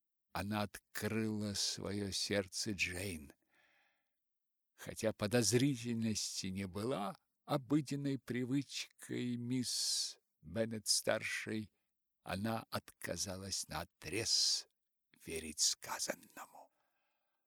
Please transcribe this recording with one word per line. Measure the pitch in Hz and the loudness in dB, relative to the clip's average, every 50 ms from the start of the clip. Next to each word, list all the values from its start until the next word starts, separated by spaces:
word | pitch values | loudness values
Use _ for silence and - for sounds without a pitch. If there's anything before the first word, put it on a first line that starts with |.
| _ _ _ _ _ _ - | _ _ _ _ _ _ -6
она | 87 92 101 107 107 104 | -4 -2 0 0 0 0
открыла | 101 - - - _ - - 107 107 107 110 110 110 107 104 107 104 101 | -2 -4 -8 -16 _ -6 -4 -2 0 2 2 2 2 0 0 0 0 0
своё | - - - - - 95 92 98 101 101 98 | 0 0 0 -2 -2 -4 -2 -2 0 0 0
сердце | 92 - - - 101 101 101 - - - - 113 | 0 0 0 2 2 2 2 0 -2 -4 -4 -2
Джейн. | 104 85 - 95 90 90 95 104 87 78 71 69 - _ _ _ _ _ _ _ _ _ _ _ _ _ _ _ _ _ _ _ _ _ _ _ _ _ _ _ _ - - | -2 0 -2 -2 -2 -2 -4 -4 -4 -6 -8 -12 -18 _ _ _ _ _ _ _ _ _ _ _ _ _ _ _ _ _ _ _ _ _ _ _ _ _ _ _ _ -12 -10
Хотя | - 90 - - 110 104 | -10 -4 0 2 2 2
подозрительность | - 107 104 107 123 117 - 113 123 127 147 143 117 117 120 120 113 113 113 107 - - - - - - | 2 2 4 6 6 6 6 6 6 6 6 4 2 0 -2 0 2 2 2 2 0 -2 -4 -4 -4 -4
и | 95 | -2
не | 95 95 98 | -2 -2 -2
была | 92 85 101 104 120 139 - - 190 190 - _ _ _ _ _ | -4 -2 -2 -2 0 0 0 -2 -4 -6 -8 _ _ _ _ _
обыденной | - 139 147 131 110 143 156 147 - 147 143 139 139 139 135 | -2 0 0 2 4 2 2 2 2 -2 -2 0 0 -2 -2
привычкой | - - 117 123 127 117 131 143 139 - - - - - _ - - - 120 120 123 123 120 120 | -2 -2 -2 -2 0 0 0 0 0 -2 -4 -8 -8 -8 _ -14 -8 -6 -4 -2 0 0 -2 -2
мисс | 120 120 127 127 123 - - - - - - - - - - - _ _ _ _ | -2 0 0 0 0 0 -2 -2 0 0 0 0 0 -2 -6 -10 _ _ _ _
Беннет-старшей, | - 78 82 110 113 113 113 110 - - - - - - 110 110 110 - - - - 107 110 110 107 - _ _ _ _ _ _ _ _ _ _ - | -14 -4 0 0 0 0 -2 -2 2 2 4 4 4 4 2 2 2 -2 -4 -4 -2 -2 -2 -2 -4 -6 _ _ _ _ _ _ _ _ _ _ -6
она | - - 95 101 113 113 113 - - | -4 -2 0 0 0 0 -2 -2 -4
отказалась | - - - - - _ - 104 95 90 87 98 92 95 95 98 95 - - - | -6 -6 -6 -8 -10 _ -6 -6 -4 -2 -4 -4 -4 -6 -6 -4 -4 -4 -4 -4
наотрез | - - 87 - _ _ - 80 85 107 113 - - - - - - - - - _ _ _ _ _ _ _ _ - - - | -4 -4 -6 -6 _ _ -8 -4 -2 -2 0 2 4 4 4 4 2 2 -2 -6 _ _ _ _ _ _ _ _ -20 -16 -10
верить | - 80 80 80 80 78 - | -6 -6 -6 -6 -6 -2 2
сказанному. | - - - - - - - - - - - - - - - - - - - - - - _ _ _ _ _ _ _ _ _ _ _ _ _ _ _ | 2 2 2 0 -4 -6 -6 -4 -2 -4 -4 -6 -10 -18 -16 -16 -16 -16 -16 -20 -20 -20 _ _ _ _ _ _ _ _ _ _ _ _ _ _ _